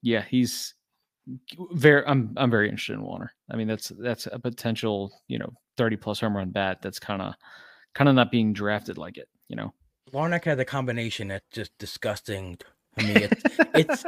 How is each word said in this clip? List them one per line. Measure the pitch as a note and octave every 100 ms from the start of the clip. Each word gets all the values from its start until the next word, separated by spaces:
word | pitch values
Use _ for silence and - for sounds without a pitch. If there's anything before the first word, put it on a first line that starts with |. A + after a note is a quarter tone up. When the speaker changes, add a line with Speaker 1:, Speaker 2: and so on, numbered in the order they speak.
Speaker 1:
yeah, | B2 A2+
he's | - B2+ A#2+ - - _ _ _ _ _ - C3 _ - F3+
very, | F3 C#3 C#3+ C#3
I'm, | C#3 A2 -
I'm | C3
very | A#2 G#2
interested | G#2 -
in | G#2+
Wallner. | G#2 F#2+ A#2+ _ _
I | A#2
mean, | A2
that's, | A2 -
that's | - A#2+ A2+ -
a | -
potential, | B2 A#2+ A#2+ A2+ A2+ G#2 G2 - _
you | A#2+
know, | - A#2+ _ -
thirty | A#2 G#2+
plus | - G#2
home | A2+ G2+
run | F#2
bat | G2+ F#2+ F#2
that's | - -
kinda, | - G2+ F#2+ - - - - - _
kinda | - C#3+
not | C3 A#2+
being | A#2+ A2
drafted | G#2 G#2 G#2 - F#2+
like | D#2 -
it, | - _ _
you |
know? | A2+ G#2+ - _ _ _
Speaker 2:
Larnach | C3+ D#3+ E3+
has | E3 C#3
a |
combination | C3 C#3 C3 A#2 A2+ - G2+
that's | G2 _
just | - G2+ _
disgusting | G#2 - A#2 G#2 - G2+ F#2+ F2 - _ _ -
to | G#2+
me. |
It's, | G#2 G2+ - C#4 -
Speaker 1:
<laughs> | D#4+ -
Speaker 2:
it's, | D#3 C#4+